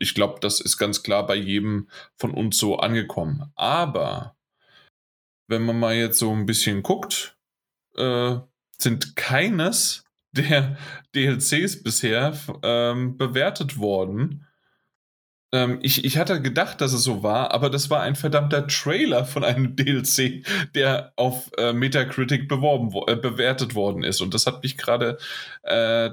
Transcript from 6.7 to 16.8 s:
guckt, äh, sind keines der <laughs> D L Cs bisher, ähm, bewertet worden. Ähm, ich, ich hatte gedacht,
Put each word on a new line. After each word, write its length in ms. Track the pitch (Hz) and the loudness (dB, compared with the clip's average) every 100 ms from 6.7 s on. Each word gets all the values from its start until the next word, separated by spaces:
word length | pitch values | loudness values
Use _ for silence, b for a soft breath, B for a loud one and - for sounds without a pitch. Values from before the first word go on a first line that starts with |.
| 101 | 0
guckt, 540 | - 233 - - - - _ _ _ _ _ - | 0 -2 0 -6 -6 -14 _ _ _ _ _ -4
äh, 400 | 127 123 123 123 - _ _ - | 0 0 0 -2 -6 _ _ -2
sind 380 | 123 117 - | 0 0 -2
keines 920 | - - 131 190 185 170 233 - - - _ _ | -6 0 2 2 2 2 2 0 -2 -10 _ _
der 440 | - 143 147 135 139 B | -2 4 4 2 -4 B
<laughs> 200 | B - | B -6
D 100 | 143 | 0
L 140 | 135 120 | 2 2
Cs 440 | - 151 190 - | 2 2 0 -2
bisher, 520 | 113 113 117 113 143 151 - - | -4 -2 0 2 0 -2 -10 -6
ähm, 520 | 110 117 120 123 127 127 | 0 2 2 0 -2 -2
bewertet 640 | 131 131 143 151 139 - | -2 2 0 0 -6 -2
worden. 680 | 104 98 95 104 151 143 B B B B B _ _ _ _ _ _ | 0 0 0 -2 -2 -4 B B B B B _ _ _ _ _ _
Ähm, 280 | 127 123 123 | 0 0 0
ich, 240 | 135 135 | 0 0
ich 140 | 139 151 | 2 2
hatte 240 | 175 175 | 2 2
gedacht, 400 | 131 120 196 - | 0 0 0 0